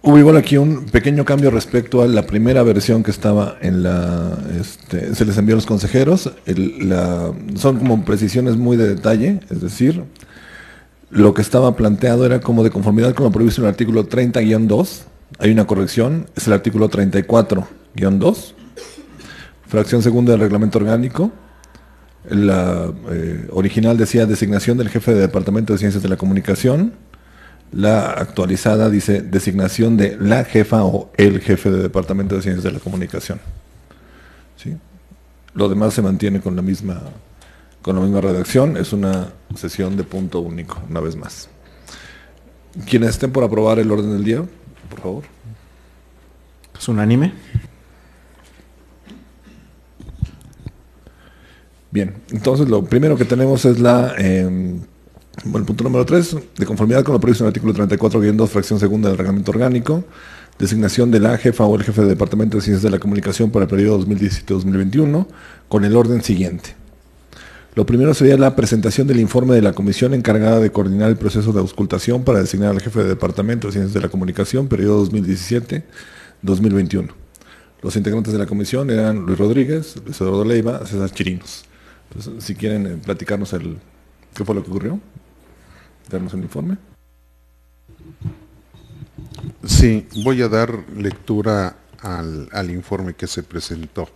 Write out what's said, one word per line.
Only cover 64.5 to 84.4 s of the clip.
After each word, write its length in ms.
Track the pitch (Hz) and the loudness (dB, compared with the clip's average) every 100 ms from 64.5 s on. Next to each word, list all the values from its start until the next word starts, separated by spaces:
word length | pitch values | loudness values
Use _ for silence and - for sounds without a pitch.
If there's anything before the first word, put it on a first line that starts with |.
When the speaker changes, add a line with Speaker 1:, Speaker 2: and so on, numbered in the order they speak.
Speaker 1:
dos 120 | 95 95 | -2 0
mil 120 | 95 | 0
veintiuno, 500 | 98 127 151 151 190 - - - _ | 0 0 2 0 -4 -10 -20 -20 _
con 160 | 107 | 0
el 120 | 101 113 | 4 4
orden 260 | 113 120 | 4 0
siguiente. 540 | - 95 90 87 - - - - _ _ _ - - - - | 0 0 -2 -6 -14 -20 -20 -20 _ _ _ -20 -20 -20 -8
Lo 140 | - 98 | -4 0
primero 260 | 120 143 | 2 2
sería 240 | - 135 139 | 4 4 6
la 180 | 135 131 | 4 2
presentación 520 | 113 113 107 120 139 | 0 0 0 0 2
del 120 | 123 | 2
informe 360 | 110 127 127 120 | 2 2 4 4
de 80 | |
la 100 | 101 | 4
comisión 400 | 90 101 98 127 | 0 -2 0 0
encargada 460 | 135 117 107 110 113 | 0 2 2 4 4
de 120 | 107 | 2
coordinar 380 | 101 98 98 110 | 0 0 0 0
el 80 | 113 | 0
proceso 360 | 104 107 107 | 0 0 0
de 60 | 104 | 0
auscultación 640 | 92 - 95 - - 123 | -2 -4 -4 -2 -2 -2
para 140 | 127 110 | 0 0
designar 320 | 92 95 101 | 0 -2 0
al 120 | 98 | -2
jefe 200 | 110 107 | -2 -2
de 80 | 98 | -2
Departamento 560 | 92 90 90 104 117 107 | -2 -4 -2 -4 -4 -4
de 80 | |
Ciencias 220 | 101 98 104 | -4 -2 -2
de 60 | |
la 80 | 95 | -4
Comunicación, 580 | 95 92 90 95 127 139 | -4 -6 -4 -4 -2 -2
periodo 320 | 104 101 107 | 0 2 2
dos 120 | 98 | 0
mil 140 | 104 92 | -2 -2
diecisiete 600 | 92 90 120 117 151 - - - - - _ | -4 -4 -6 -4 -10 -10 -20 -20 -20 -20 _
dos 180 | 95 95 | -4 0
mil 140 | 107 98 | 2 0
veintiuno. 400 | 87 95 87 - - _ - - _ _ | 0 -4 -6 -14 -20 _ -20 -20 _ _
Los 140 | - 113 | -6 -4
integrantes 360 | 101 110 110 | -2 -2 -2
de 60 | 107 | -4
la 80 | 98 | -4
comisión 460 | 101 101 127 139 | -6 -4 -4 -2
eran 340 | 113 110 107 87 | -2 0 -2 -4
Luis 140 | 92 | 0
Rodríguez, 560 | 104 127 131 156 151 - - | 0 0 0 -4 -8 -16 -16
Luis 160 | - | -6
Eduardo 240 | 92 98 107 | -2 -2 0
Leiva, 400 | 117 110 131 98 | 0 -2 -6 -8
César 240 | 101 95 | -6 -6
Chirinos. 560 | - 92 90 - - - _ - - _ | -6 -6 -6 -12 -20 -20 _ -20 -20 _
Entonces, 320 | - 107 113 | -18 -16 -14
si 120 | 104 98 | -12 -8
quieren, 320 | 104 107 98 | -4 -4 -4
eh, 100 | 85 92 | -8 -8
platicarnos 480 | 95 - 101 95 | -8 -6 -6 -6
el, 240 | 90 85 80 _ _ _ _ _ | -8 -8 -12 _ _ _ _ _
qué 100 | - | -10